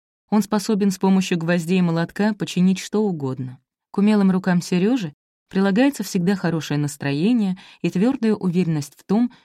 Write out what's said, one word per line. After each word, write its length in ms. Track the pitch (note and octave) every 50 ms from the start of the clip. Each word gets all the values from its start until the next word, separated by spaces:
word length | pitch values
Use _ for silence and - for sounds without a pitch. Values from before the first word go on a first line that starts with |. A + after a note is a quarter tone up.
| _ _ _ _ _ _
Он 120 | G3+ A3
способен 480 | G#3 - A3 G#3 G#3 - A3 F#3+ G#3 G3+
с 80 | F#3+ -
помощью 380 | - F#3+ F#3+ F#3+ F#3 - F3+
гвоздей 440 | E3 E3 E3 F3 F3 D#3+ E3 F#3+ F#3
и 20 |
молотка 500 | F3+ E3+ E3 E3 E3+ E3+ - - G3+ A3
починить 460 | G#3 - E3+ - - F3+ F3+ F#3 F#3+ F#3
что 260 | - - - G#3 A3
угодно. 540 | G3+ F3 D3 C#3 C3 B2+ B2+ B2+ B2+ B2+ - _ _ _ _ _ _
К 80 | - G3+
умелым 320 | G3 G#3+ G#3+ G#3 F#3+ F#3+
рукам 320 | F#3 F#3+ F#3 F#3+ F3 F3
Серёжи 500 | - - F#3 F3 F#3 A3 C4 B3 F#3 C#3+ - _ _ _ _ _ _ _
прилагается 540 | - F#3+ G3 G3 F#3+ A3+ C4+ C#4+ C#4 -
всегда 320 | G3+ - - F#3+ E3+ F#3+ G#3
хорошее 460 | F#3 - E3 E3 D#3+ D3 - D3+ D3
настроение 760 | D3 C#3+ - - - C#3 C#3 C#3+ E3+ A3+ B3+ A#3 G#3 F#3 F#3 - - - - _
и 80 | - E3+
твёрдая 460 | - F3+ G#3 B3+ C#4 - A3+ A3 G#3
уверенность 600 | - - F#3 D#3+ F3+ F3+ E3 D#3+ D3 C#3+ - -
в 80 | - _
том, 280 | - F#3+ A3+ B3 B3 - _ _